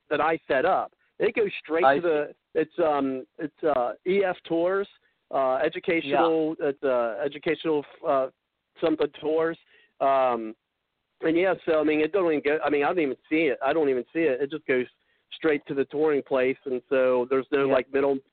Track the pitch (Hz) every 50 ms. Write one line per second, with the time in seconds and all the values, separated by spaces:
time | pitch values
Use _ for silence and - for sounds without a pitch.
0 | _ - 151 147 147 160 160 156 _ - 147 131 147 185 175 127 104 - _ _
1 | _ _ _ - 170 226 226 254 208 185 - - - - 156 165 175 135 139 143
2 | 170 175 151 147 147 - - _ _ _ - 160 156 156 _ - 170 156 147 143
3 | 139 135 131 131 - - _ - 165 147 - _ 175 156 139 127 120 117 - -
4 | - 180 190 202 196 185 170 - - - 165 165 170 180 190 196 202 - _ _
5 | _ _ _ _ _ - - 139 135 131 131 135 156 160 170 180 - 190 170 165
6 | 139 139 143 143 170 165 160 160 156 156 160 - 160 143 139 - 147 135 127 123
7 | 117 117 104 135 143 143 143 147 - 165 151 - - 160 151 147 139 - - -
8 | - 160 139 135 131 131 - _ _ _ _ _ _ _ _ - 170 160 156 156
9 | 147 147 - - 156 151 156 160 160 165 165 - _ _ _ _ _ _ _ -
10 | 135 139 135 135 131 127 120 113 110 110 110 _ _ _ _ _ _ _ _ _
11 | _ _ _ - - 165 165 170 185 190 175 - - 170 156 156 151 151 151 151
12 | 156 156 175 202 175 165 156 143 - 143 151 156 - 147 147 143 143 156 185 180
13 | 151 135 123 - _ - 156 156 - 139 117 - 135 135 156 165 151 139 131 123
14 | 117 - - 165 165 147 127 123 143 135 156 147 - - 131 127 123 - _ _
15 | _ _ _ _ _ _ - - - 160 147 143 - - 143 139 131 - 156 147
16 | 156 156 147 135 131 - 143 127 127 131 131 - - 139 127 123 - - 139 131
17 | 127 127 127 123 123 127 135 135 123 - 147 139 139 135 135 131 127 - 135 139
18 | 143 139 139 135 - _